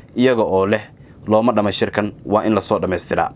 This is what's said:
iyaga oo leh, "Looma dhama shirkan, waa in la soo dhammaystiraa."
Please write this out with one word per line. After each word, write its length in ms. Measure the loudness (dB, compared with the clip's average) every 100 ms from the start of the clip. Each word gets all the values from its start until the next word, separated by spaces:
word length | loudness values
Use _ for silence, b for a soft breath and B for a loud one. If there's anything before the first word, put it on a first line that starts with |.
| B 0
iyaga 260 | 2 2
oo 240 | 2 2 2
leh, 160 | 0 -4 -20 B B 0
"Looma 260 | 2 4
dhama 200 | 2 0
shirkan, 400 | -2 -2 -2 -4 -6 -2
waa 160 | 0 2
in 80 |
la 60 | 0
soo 180 | 0 -2
dhammaystiraa." 540 | -2 -4 -4 -2 -2